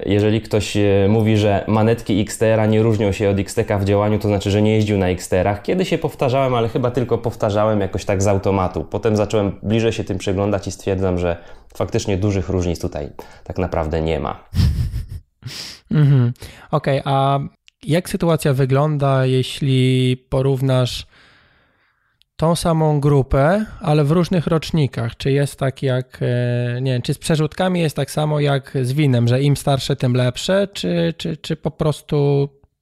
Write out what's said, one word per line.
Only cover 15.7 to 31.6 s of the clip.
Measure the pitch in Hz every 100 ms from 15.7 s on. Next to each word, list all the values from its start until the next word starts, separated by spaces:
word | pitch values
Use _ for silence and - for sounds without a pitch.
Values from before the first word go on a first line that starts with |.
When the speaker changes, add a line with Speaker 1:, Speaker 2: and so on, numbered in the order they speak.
| - -
Speaker 2:
Mhm. | 151 143 139 120 120 - - -
Okej, | 120 - 135 -
a | 139 135 139 147 - _ _
jak | - 151 -
sytuacja | 202 170 160 156
wygląda, | 131 135 131 151 151 139 135 131
jeśli | 131 127 - 143 131 127 127 127 127 -
porównasz | 139 135 135 135 127 123 - - _ - _ _ _ _ _ _ _ _ _ _ -
tą | 156 170
samą | 175 160 160 151
grupę, | 143 143 135 143 143 202 220 -
ale | 170 151
w | 143
różnych | 170 170 185 143
rocznikach? | 160 - 165 143 - 117 -
Czy | -
jest | 139 143 -
tak | 139 127
jak, | 139 127 127 -
e, | 127 123 123 120 123 120
nie | 131
wiem, | 123
czy | 123
z | 143
przerzutkami | - 160 156 - 185 180
jest | 160 -
tak | 139
samo | - 151 151
jak | 147 139 131 143
z | 123
winem, | 135 147 120 117
że | 123
im | 143 139
starsze, | - 139 - 143
tym | 127
lepsze, | 123 123 123 - 190 202
czy, | - 180 175 170 160
czy, | 165 160
czy | -
po | 160